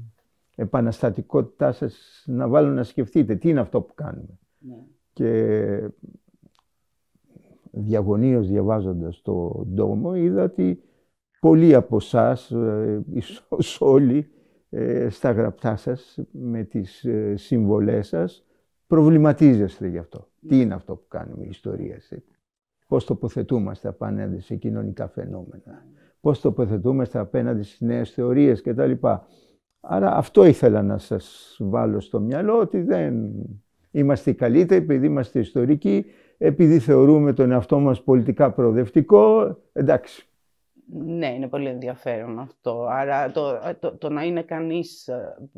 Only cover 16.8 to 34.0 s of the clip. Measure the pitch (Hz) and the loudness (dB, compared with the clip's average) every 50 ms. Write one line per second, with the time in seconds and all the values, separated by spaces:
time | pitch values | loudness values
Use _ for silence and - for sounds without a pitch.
16.8 | 98 95 - - - 123 113 107 107 104 101 101 - - 135 117 107 98 107 107 | -8 -8 -12 -10 -6 -4 -4 -2 -2 -4 -6 -8 -4 -2 0 0 2 2 2 2
17.8 | 104 107 113 107 98 - - 165 175 180 - _ _ _ _ _ _ _ _ _ | 2 0 0 -2 -2 -4 -4 -4 -4 -4 -6 _ _ _ _ _ _ _ _ _
18.8 | _ - 170 160 151 156 165 151 151 151 143 - 160 143 123 104 101 92 - - | _ 2 4 6 6 6 6 6 6 4 4 6 6 6 6 6 2 0 -4 -6
19.8 | 107 90 87 85 85 - - - - _ _ _ - 160 139 131 123 104 98 95 | -8 -8 -8 -8 -10 -12 -16 -20 -20 _ _ _ -2 0 2 2 2 2 -2 -6
20.8 | - - - - _ _ - - - - - - - 98 95 - - 101 98 - | -10 -12 -14 -14 _ _ -14 -14 -12 -12 -14 -14 -14 -16 -16 -12 -10 -10 -10 -8
21.8 | - - - - - _ - - - _ _ _ _ _ _ _ _ _ _ _ | -10 -12 -14 -16 -18 _ -20 -20 -20 _ _ _ _ _ _ _ _ _ _ _
22.8 | _ _ 139 127 - - 120 - - 110 - 127 107 - 131 117 101 101 101 - | _ _ -2 -2 0 -2 -4 -6 -6 -6 -6 -6 -4 -2 -2 -2 -2 -4 -8 -10
23.8 | - 101 95 - 110 107 104 104 104 98 92 92 95 - 113 98 - 113 107 107 | -10 -12 -10 -10 -8 -8 -6 -6 -8 -8 -10 -10 -10 -12 -12 -8 -8 -8 -6 -6
24.8 | 107 101 98 - 104 90 - - 95 95 95 92 90 92 95 95 - - - - | -8 -8 -10 -10 -12 -12 -12 -12 -12 -12 -12 -14 -16 -18 -20 -20 -20 -20 -20 -20
25.8 | - _ _ _ _ _ _ _ - 151 143 - - 139 - - 123 98 107 101 | -20 _ _ _ _ _ _ _ -2 -2 0 0 0 -2 0 0 -2 -2 -2 -2
26.8 | 92 123 135 135 123 123 - 117 101 - - 127 117 123 120 104 101 - - _ | 0 0 0 0 -2 -4 -6 -6 -6 -4 -4 -4 -4 -2 -4 -6 -6 -10 -10 _
27.8 | 117 117 120 120 - - - - 120 123 127 143 147 139 120 - - 131 117 127 | -6 -4 -4 -4 -6 -6 -6 -4 -2 0 2 4 4 4 2 0 -2 -4 -2 0
28.8 | 139 131 127 120 - 117 104 95 - _ _ _ _ _ _ _ _ _ _ _ | 0 0 0 0 0 0 0 -2 -4 _ _ _ _ _ _ _ _ _ _ _
29.8 | - - - 190 196 196 - - - - - 208 190 170 127 - 143 117 104 104 | -10 -6 -2 0 0 0 0 0 -2 2 6 6 8 8 6 6 4 4 4 2
30.8 | 101 101 101 101 - - 110 98 - - - - - - - - 107 95 104 117 | 0 -2 -4 -6 -6 -6 -8 -8 -8 -12 -20 -20 -20 -20 -14 -10 -6 -4 -2 -2
31.8 | 113 110 104 101 - - - 110 104 117 131 156 185 208 226 233 202 - - 190 | -2 -2 -2 -4 -6 -6 -6 -4 -4 -4 -4 -4 -2 0 0 0 0 0 -2 -4
32.8 | 170 240 190 175 160 143 120 113 110 104 104 104 113 - 104 101 _ _ _ _ | -2 -2 -2 -2 -2 -4 -4 -6 -6 -8 -8 -10 -12 -12 -14 -18 _ _ _ _
33.8 | _ _ - 151 | _ _ -2 0